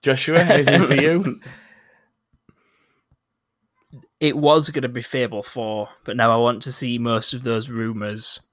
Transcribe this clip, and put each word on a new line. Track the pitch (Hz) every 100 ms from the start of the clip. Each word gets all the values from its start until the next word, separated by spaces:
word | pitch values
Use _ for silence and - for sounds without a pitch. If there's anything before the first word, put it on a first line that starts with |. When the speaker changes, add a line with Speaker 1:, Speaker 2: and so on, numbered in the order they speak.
Speaker 1:
Joshua, | 143 131 - 165
anything | 175 139 143 156
for | 165
you? | 143 151 170 180 117
Speaker 2:
<laughs> | - - - _ _ _ _ _ _ _ _ _ _ _ _ _ _ _ _ _ _ _ _ _ _ 135 _ _
It | 151 147
was | 147 156 147
gonna | 151 127
be | 123
Fable | 117 135 120 107
four, | - 127 110 107 104 -
but | - 120
now | 117
I | 113
want | 120 117
to | 135
see | 131 127 120
most | 117 113 -
of | 127
those | 123 113 123
rumours | 117 113 110 104 107 - - _